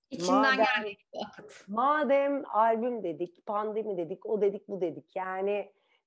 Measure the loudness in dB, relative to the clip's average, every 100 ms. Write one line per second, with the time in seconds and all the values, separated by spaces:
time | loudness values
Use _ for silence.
0 | -14 -4 2 4 4 4 2 2 -4 -12
1 | _ -12 -12 -14 -20 -20 -8 0 2 2
2 | 4 4 2 -2 -2 2 4 4 0 -2
3 | -4 -4 -6 _ -6 -4 -2 -4 -4 -4
4 | -6 -6 -4 0 0 0 -10 -4 -4 -6
5 | -10 -8 -6 -4 -2 -2 -4 _ _ _